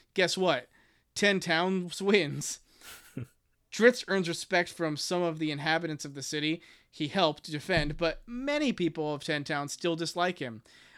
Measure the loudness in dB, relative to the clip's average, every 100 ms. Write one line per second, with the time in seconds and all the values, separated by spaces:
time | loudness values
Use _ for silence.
0 | _ 0 2 4 2 2 -4 _ _ _
1 | _ 2 2 4 2 2 4 0 -2 -2
2 | 4 4 2 -4 -8 -10 _ _ -20 -20
3 | -14 -12 -12 _ _ _ _ 6 6 6
4 | 0 0 0 -4 0 0 0 -4 -4 -4
5 | -2 0 0 -2 -4 -2 0 0 0 -6
6 | -10 -10 -6 -2 -2 -2 -8 -20 _ -6
7 | -4 2 2 0 -8 -8 0 0 0 0
8 | -2 -2 -10 -8 -2 0 0 0 -2 -2
9 | -4 -4 -4 -4 -2 -4 -4 -2 -2 0
10 | -4 0 -2 -2 -8 -10 -18 -20 -20